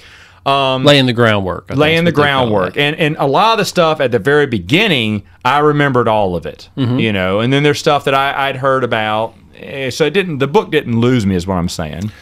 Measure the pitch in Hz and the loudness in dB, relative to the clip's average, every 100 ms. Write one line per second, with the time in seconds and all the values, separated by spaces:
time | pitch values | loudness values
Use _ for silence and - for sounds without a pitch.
0 | - - - - 139 139 135 131 143 147 | -20 -20 -20 -8 -2 0 0 0 4 4
1 | 131 117 117 104 95 85 - 135 151 165 | 4 2 2 2 -2 -6 -6 0 0 2
2 | 170 143 147 135 123 104 - - 143 - | 0 2 2 2 0 0 0 -2 -2 0
3 | 151 - 143 143 220 226 185 - 165 156 | -2 0 0 2 2 2 0 0 0 2
4 | 135 117 95 147 139 113 87 160 220 143 | 0 0 2 2 2 -2 0 0 2 0
5 | 110 104 - - 123 143 151 147 143 123 | -2 -4 -8 -6 -2 2 2 2 2 2
6 | 113 107 95 87 73 - - - 120 123 | 2 2 0 -2 -8 -14 -12 -4 -2 0
7 | 113 98 92 101 120 139 143 139 - 143 | 0 0 0 0 0 2 2 0 0 0
8 | - 135 139 139 139 131 135 131 123 113 | 0 0 0 -2 -4 -2 -2 0 0 -2
9 | 107 107 113 - - - - 139 131 - | -2 -2 -4 -8 -20 -20 -14 -10 -6 -2
10 | 151 175 185 143 135 180 196 151 117 117 | -2 0 -2 -2 0 0 0 -2 0 0
11 | 120 127 98 92 87 92 85 - 78 76 | 2 2 2 0 -2 -2 -2 -4 -8 -8
12 | 104 - | -10 -10